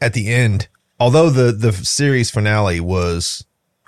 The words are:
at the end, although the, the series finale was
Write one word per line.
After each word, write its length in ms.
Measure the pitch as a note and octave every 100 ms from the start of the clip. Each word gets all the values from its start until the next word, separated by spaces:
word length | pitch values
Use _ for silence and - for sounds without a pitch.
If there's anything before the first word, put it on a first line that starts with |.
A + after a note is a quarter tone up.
at 140 | A2+
the 180 | A2 G#2
end, 360 | B2 A#2 F#2+ - _ _ _
although 300 | A#2+ D3+ E3
the, 220 | C3 A#2+
the 200 | G#2+ A2+
series 580 | F#2 - - C#3+ C3 A2+
finale 500 | A#2 G#2 G#2+ G2+ E2+
was 640 | F2 F#2 F2 E2+ - - - _ _ _